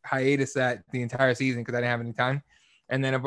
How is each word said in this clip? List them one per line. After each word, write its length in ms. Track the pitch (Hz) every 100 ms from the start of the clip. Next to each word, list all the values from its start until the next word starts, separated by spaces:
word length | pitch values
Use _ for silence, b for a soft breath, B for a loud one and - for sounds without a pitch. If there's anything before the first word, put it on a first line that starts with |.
hiatus 500 | - 135 135 143 131
that 280 | 135 127 113 -
the 120 | 127
entire 320 | 120 123 131
season 300 | 120 135 120
'cause 100 | 117
I 40 | 120
didn't 120 | 123
have 100 | 120
any 120 | 117
time. 280 | 113 127 139 - _ _ _ -
And 120 | 131
then, 100 | 135
of, 100 | 131